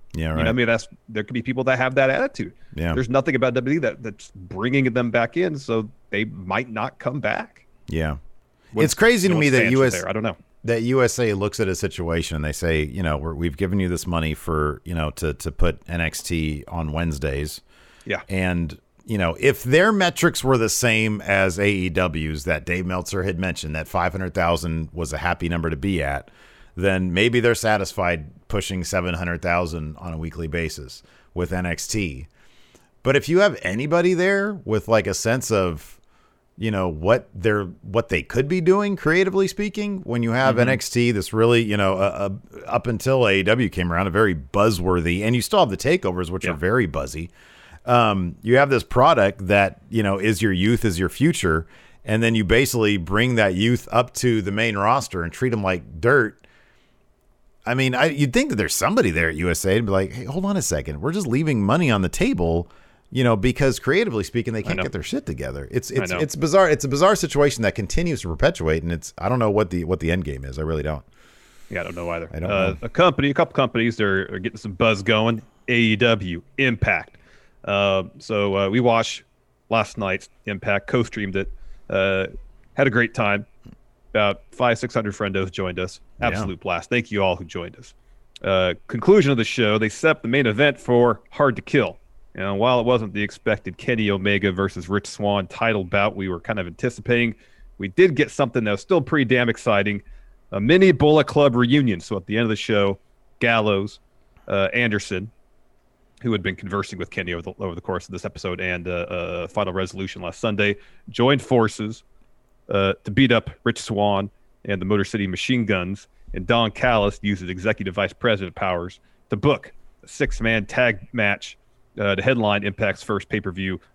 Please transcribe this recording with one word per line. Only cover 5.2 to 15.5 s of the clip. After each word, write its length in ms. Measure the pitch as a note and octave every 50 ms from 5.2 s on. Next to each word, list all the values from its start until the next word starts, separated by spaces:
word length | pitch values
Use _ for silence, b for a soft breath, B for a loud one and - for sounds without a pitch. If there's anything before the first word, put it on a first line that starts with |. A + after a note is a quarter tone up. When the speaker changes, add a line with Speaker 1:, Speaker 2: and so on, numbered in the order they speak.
| A#2 A#2 -
Speaker 2:
in, 220 | E3 F3+ F3 D3+ C3+
so 300 | - - A2+ A2+ A2 G#2+ - - _ -
they 140 | - G2+ A2
might 440 | A2 - G2 F#2 F2+ F#2+ A2 B2+ B2+
not 280 | A2 G#2+ A2 C3 - -
come 220 | - C3 C3 D3
back. 460 | G#2 G#2 - - A3+ - _ _ _ _ _ _ - -
Speaker 1:
Yeah. 300 | D2 E2 D#2 D2+ C#2+ D2 - - - - - _ _ _ b b b
Speaker 2:
With 100 | G#2+ -
Speaker 1:
It's 100 | - -
crazy 340 | - G#3+ A#3 B3 G#3 F3 G3
to 60 | F3
Speaker 2:
no 60 | D#3
Speaker 1:
me 80 | D3+ C#3+
that 120 | C3 C3
Speaker 2:
expansion 160 | G#2+ G2 B2+ C3+
Speaker 1:
U 60 | C3+
S, 80 | B2 F#2
Speaker 2:
there. 140 | F2 E2+ F#2
I 40 |
don't 100 | G2 A2
know. 140 | G#2+ A2 G2 - - _ _ _ -
Speaker 1:
that 180 | A2+ A#2 A#2
U 200 | A2+ A#2+ C3 C3
S 160 | B2 A2+ - -
A 140 | B2 A2 G#2
looks 240 | G2 G2+ G#2 - -
at 100 | A2 F#2+
a 60 | F2+
situation 640 | - - F2+ - - E2+ E2+ E2 E2+ E2 - E2
and 80 | D2+ D2
they 80 | D2+
say, 300 | D2+ - F2 E2+ D#2+ D#2
you 200 | D2+ C#2+ - F#2+
know, 140 | F2+ D#2+ D2+
we're, 180 | C#2 D2 E2 D#2
we've 220 | D2+ E2+ E2+ C#2
given 240 | - G2 F2+ G2 G2
you 80 | F#2 F2
this 180 | F2 D#2+ -
money 280 | F2+ E2+ E2 D#2+ D#2 D2+
for, 460 | - - - D#2+ D#2 D2+ D2+ D2 - -
you 100 | E2 F2
know, 160 | E2 D#2 D2+
to, 220 | - - E2 D#2 C#2
to 160 | - - E2